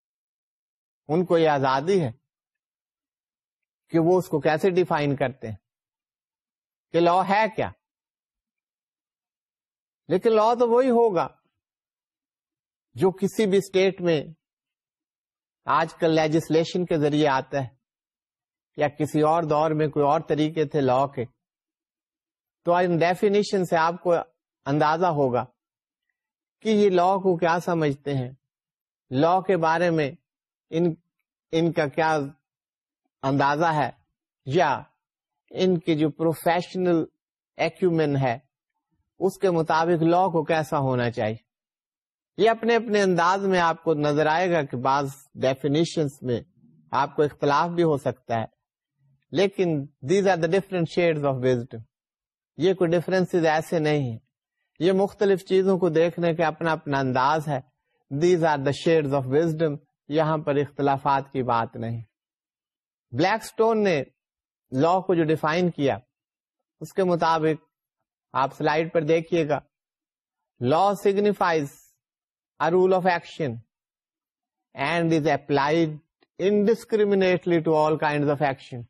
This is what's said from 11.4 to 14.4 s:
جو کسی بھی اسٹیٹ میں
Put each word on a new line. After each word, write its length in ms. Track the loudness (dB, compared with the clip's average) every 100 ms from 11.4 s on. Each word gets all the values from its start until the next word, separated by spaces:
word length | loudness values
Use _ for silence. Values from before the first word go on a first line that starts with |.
| _ _ _ _ _ _ _ _ _ _ _ _ _ _ _ -2
جو 140 | -2
کسی 360 | 0 -4 0 0
بھی 120 | 0
اسٹیٹ 420 | 0 0 0 0
میں 200 | 0 -2 -4 -14